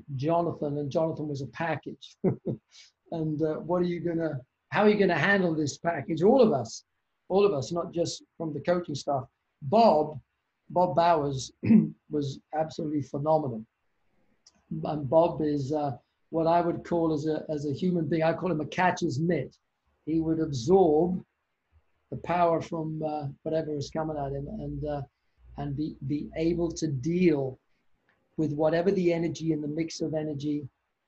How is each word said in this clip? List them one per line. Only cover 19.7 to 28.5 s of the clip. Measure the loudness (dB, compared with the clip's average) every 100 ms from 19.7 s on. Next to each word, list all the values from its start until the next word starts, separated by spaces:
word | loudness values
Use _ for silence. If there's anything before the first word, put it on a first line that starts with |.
| _ _ _ -2
He | -2
would | 0 0
absorb | -2 -2 4 6 6 4 2 -2 -8 _ _ _ _ _ _ _ -12
the | -10
power | -2 2 4 2
from, | -2 -6 -6 -6 -6
uh, | -6 -8 -8
whatever | -4 -2 -2
was | -6 -6
coming | -4 -4 -4
at | -4
him, | -6 -8
and, | -8 -8 -6 -6
uh, | -6 -8 _ _ _ -18 -8
and | -6 -4
be, | -6 -6 -6
be | -6 -4 -2
able | 0 2 -2
to | -2 -4
deal | -2 0 4 4 4 -2 -8 _ _ _ _ _ _ _ -4
with | -2